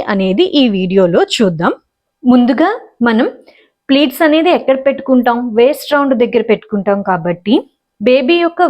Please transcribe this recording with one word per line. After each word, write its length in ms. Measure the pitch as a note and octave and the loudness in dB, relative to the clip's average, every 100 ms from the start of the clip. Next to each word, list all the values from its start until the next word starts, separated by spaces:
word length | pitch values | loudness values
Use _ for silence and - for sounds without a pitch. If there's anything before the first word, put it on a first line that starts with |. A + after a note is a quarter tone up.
| - G3+ | 0 -2
అనేది 320 | F#3+ F#3+ F4+ D4 | 0 0 0 2
ఈ 20 | B3+ G3 | 0 0
వీడియోలో 440 | F#3 G3 F3+ G3 G4 - | 0 2 2 2 0 0
చూద్దాం. 380 | G3+ D#3+ F#3 - _ _ _ _ B3+ | -2 0 -4 -4 _ _ _ _ 0
ముందుగా 380 | B3 A#3+ A#3 E4+ A#4 - _ A#3 | 2 2 0 0 -2 -10 _ -2
మనం 200 | A3 F#4 - _ _ _ _ - | 0 -2 -6 _ _ _ _ -2
ప్లీట్స్ 300 | C#4 C#4+ - D#4+ | 0 0 0 0
అనేది 240 | D#4 E4 D4+ | 2 2 0
ఎక్కడ 220 | B3 C4 C#4 | 0 -2 -2
పెట్టుకుంటాం? 520 | C4 - B3+ A#3+ A#3+ B3 G#3+ | -4 0 0 2 -2 -2 2
వేస్ట్ 340 | B3 D4+ - | 2 0 -2
రౌండ్ 200 | D4 C#4 A#3+ | -2 0 0
దగ్గర 200 | A#3 A3 A3+ | 0 0 0
పెట్టుకుంటాం 500 | G3+ - G#3 F#3+ G3+ G3 | -2 -4 -6 -2 -2 -2
కాబట్టి 460 | F3+ E3+ F3 G#3 D4 - _ _ - G#3 | -4 -4 -6 -2 -2 -2 _ _ -4 0
బేబీ 280 | B3+ B3+ E4+ | 2 2 0
యొక్క 200 | E4+ E4+ E4+ | 0 0 0